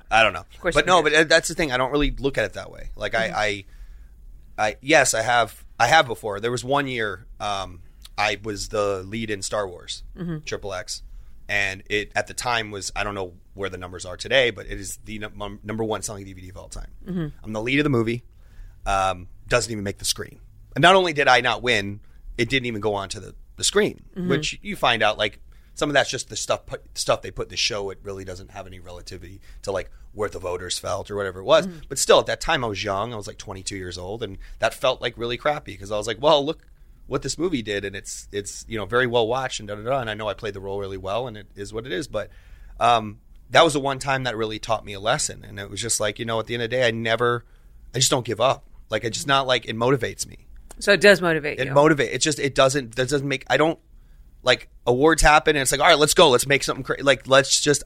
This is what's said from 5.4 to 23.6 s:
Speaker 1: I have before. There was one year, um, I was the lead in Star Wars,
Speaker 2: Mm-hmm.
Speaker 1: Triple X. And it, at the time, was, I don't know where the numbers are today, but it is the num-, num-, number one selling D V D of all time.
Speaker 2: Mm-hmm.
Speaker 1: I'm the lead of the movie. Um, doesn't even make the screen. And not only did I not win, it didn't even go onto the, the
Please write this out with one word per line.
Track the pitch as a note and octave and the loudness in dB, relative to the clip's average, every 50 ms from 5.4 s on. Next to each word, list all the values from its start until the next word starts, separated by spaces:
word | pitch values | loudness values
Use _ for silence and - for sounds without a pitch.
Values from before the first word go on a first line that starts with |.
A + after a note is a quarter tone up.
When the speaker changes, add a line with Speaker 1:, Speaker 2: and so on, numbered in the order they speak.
| A2+ - - - - - - - | 2 0 -4 -12 -20 -14 0 0
Speaker 1:
I | A#2 | 4
have | A#2+ D#3 D#3+ D3+ | 6 6 6 6
before. | A#2+ A2 - - G#2+ G2 G2+ | 4 -2 -6 -6 -6 -6 -2
There | A2 A#2+ | -2 -2
was | B2 A#2 A#2 | -2 -4 -2
one | B2 C#3 C#3+ C#3 | 0 0 0 0
year, | C3+ B2+ A#2 A2 G#2 F#2 F#2+ - - - - | 0 -4 -4 -4 -4 -6 -8 -14 -18 -12 -8
um, | A2 G#2 G2+ G2 F#2+ F2+ F2 F2+ - - - - - - - | -6 -4 -4 -4 -6 -10 -12 -16 -20 -20 -20 -20 -20 -12 -4
I | - G#2 G#2+ G#2 G2 G#2 | 0 0 0 0 -2 -6
was | A2+ G2+ F#2+ G2 - | -8 -6 -6 -6 -4
the | A2 G#2+ G#2 G2+ G2 F#2 F#2 | -2 0 0 0 -2 -4 -6
lead | F#2+ G#2+ A#2 A2+ G#2+ | -8 -8 -6 -6 -6
in | G#2 G2 G2 | -6 -6 -6
Star | - A2+ G#2+ G2+ | -4 -4 -4 0
Wars, | F#2 F2 D#2+ E2 - - - - - - | 0 -2 -2 -2 -8 -12 -12 -12 -14 -12
Speaker 2:
Mm-hmm. | - F3 F3 D#3+ D3+ - | -10 -8 -8 -8 -8 -8
Speaker 1:
Triple | - G#2+ F#2+ - G2 F#2+ | -8 -8 -8 -6 -8 -8
X. | F2+ F#2 - - - - - - - - - - - - | -8 -8 -10 -12 -12 -12 -14 -16 -16 -16 -16 -18 -18 -8
And | - G2+ G2+ G2 G2 F#2+ F#2+ - - | -4 -2 0 0 -2 -4 -8 -6 -4
it, | G#2 G#2 G2+ - - | -4 -4 -4 -2 -4
at | G2+ - | -4 -4
the | - F#2+ | -4 -8
time, | - - B2 A#2+ A2+ G#2+ G#2 | -6 -4 -2 -2 -2 -4 -6
was, | G2+ G2 F2+ - - | -8 -10 -10 -8 -6
I | G2+ G2+ | -6 -6
don't | G#2 G2+ | -4 -4
know | G2 F#2+ F2+ E2+ - - - - | -6 -8 -8 -10 -18 -20 -18 -10
where | F#2+ G2 F#2+ | -8 -8 -8
the | F2+ F2+ | -6 -10
numbers | F2+ F2+ F2+ E2+ F2+ | -12 -12 -12 -14 -12
are | F2+ F2 | -14 -12
today, | - - G#2 A#2+ C3+ B2+ A#2+ | -12 -4 0 2 2 2 2
but | G2+ G2 A2+ | 0 -2 -2
it | A2+ G2+ G2+ | -2 -2 -2
is | G2 - - - - | -6 -10 -12 -14 -12
the | G#2 A2 | -12 -10
num-, | G#2 G#2 G#2+ - | -10 -10 -12 -10
num-, | G2+ G#2 G2+ G#2 G#2 - | -10 -10 -10 -10 -10 -8
number | G#2+ A2 A2 A2+ | -6 -4 -2 0
one | G#2+ A2 G2 F#2 | 0 0 -2 -4
selling | - G#2+ G2 G2 | -8 -10 -10 -12
D | F#2+ F#2+ | -14 -14
V | F2+ | -16
D | F2+ F2+ | -16 -16
of | F#2 | -16
all | F#2 - - | -16 -16 -14
time. | - - - - - - - | -12 -12 -12 -12 -14 -14 -10
Speaker 2:
Mm-hmm. | F#3 F3+ F#3 D#3 D3 - - - | -8 -6 -4 -6 -6 -8 -12 -12
Speaker 1:
I'm | A2 A2 | -8 -6
the | A2 | -4
lead | A2 B2+ C3+ C#3+ | -2 0 0 2
of | D3 | 2
the | D3+ | 4
movie. | C3 A#2 A2 A2+ A#2 A#2 - - - - - - - - - - - - - | 2 2 2 0 -2 -4 -8 -14 -20 -20 -20 -20 -18 -18 -18 -18 -18 -10 -4
Um, | G2+ G2 F#2+ F#2+ F#2+ F#2 F2+ F2+ - - - - | -2 0 0 0 0 -2 -4 -10 -16 -18 -18 -4
doesn't | - B2+ A#2+ G2 A2+ | 0 0 0 0 -2
even | A2+ G#2 G2 | -6 -6 -6
make | G2+ G2 | -6 -8
the | - - | -6 -6
screen. | - - - G2 - - - - - - - - - - | -6 -6 -6 -8 -12 -14 -18 -20 -20 -20 -20 -20 -8 0
And | C3+ D3+ | 4 6
not | F3 F#3+ | 8 8
only | F#3+ F3+ F3 D3 | 6 4 2 0
did | C#3+ C#3+ | 2 4
I | C3 B2+ B2 | 6 6 6
not | B2 B2 A2 G2+ A2+ | 6 2 0 0 0
win, | B2 A#2 G#2 G2 G2+ G2+ G2+ - - - - - - - | 2 2 2 0 -2 -8 -10 -14 -20 -20 -18 -18 -12 -2
it | - A#2 A#2 | -2 0 0
didn't | C3+ C3+ A#2+ | 0 0 -2
even | B2 A2+ G2+ | -2 -4 -2
go | G#2 A2 G2+ | -2 0 0
onto | G2+ G2 F#2 - G#2 | -2 -4 -6 -10 -12
the, | F#2 G2 - - - - - | -12 -14 -16 -18 -20 -20 -10
the | - | -4